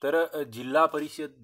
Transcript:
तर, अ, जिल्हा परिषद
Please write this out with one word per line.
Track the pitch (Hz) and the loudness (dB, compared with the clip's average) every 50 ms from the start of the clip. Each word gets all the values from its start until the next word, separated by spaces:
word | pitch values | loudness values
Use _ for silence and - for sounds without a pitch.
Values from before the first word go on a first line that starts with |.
| - | -2
तर, | 165 151 165 165 | 0 2 2 2
अ, | 165 - 156 143 | 0 -2 -6 -6
जिल्हा | 123 110 117 123 127 135 156 160 | -6 -8 -10 -6 0 4 4 4
परिषद | 156 - 151 151 151 - - 151 139 135 131 | 4 2 0 -6 -6 -8 -8 -10 -10 -10 _